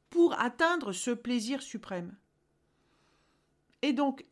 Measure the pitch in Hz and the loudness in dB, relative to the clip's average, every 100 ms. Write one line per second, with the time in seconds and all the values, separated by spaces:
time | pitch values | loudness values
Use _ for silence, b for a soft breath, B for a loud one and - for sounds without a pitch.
0 | _ 339 339 - 240 - 330 349 254 185 | _ 4 4 4 -2 2 2 2 -2 -4
1 | - 233 233 247 220 277 - 214 - 185 | -4 -4 -2 -2 -2 -6 -6 -12 -8 -8
2 | 175 202 _ _ _ _ _ _ _ _ | -8 -14 _ _ _ _ _ _ _ _
3 | _ _ _ _ _ _ _ _ 277 254 | _ _ _ _ _ _ _ _ -2 2
4 | 285 262 - | 2 0 -8